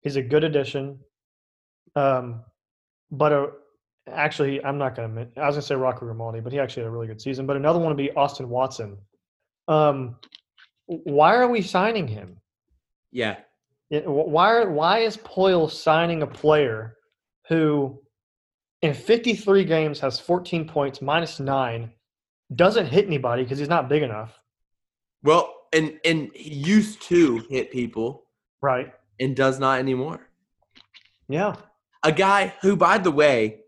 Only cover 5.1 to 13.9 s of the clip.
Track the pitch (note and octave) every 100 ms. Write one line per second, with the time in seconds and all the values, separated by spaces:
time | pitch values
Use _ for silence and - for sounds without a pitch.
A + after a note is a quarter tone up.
5.1 | A2 A#2+ - C#3+ D3 - C#3 C3 B2 A#2+
6.1 | A2+ A2+ A2+ A2+ C#3 B2+ - A2+ A#2 A2+
7.1 | A2 - C3 C3+ C#3+ C#3+ E3+ E3 C#3+ C#3
8.1 | D3+ C#3+ - B2+ A#2+ B2+ - G#2+ G2+ -
9.1 | _ _ _ _ _ - D#3 D3+ C#3 B2+
10.1 | B2 - - _ _ _ _ _ E3 D#3+
11.1 | C#3+ D#3 A3+ B3 A#3 F3+ F#3 G3+ A3+ C#3+
12.1 | G#2+ F#2+ F#2 _ _ _ _ _ _ _
13.1 | B2 A2 G2 _ _ _ _ _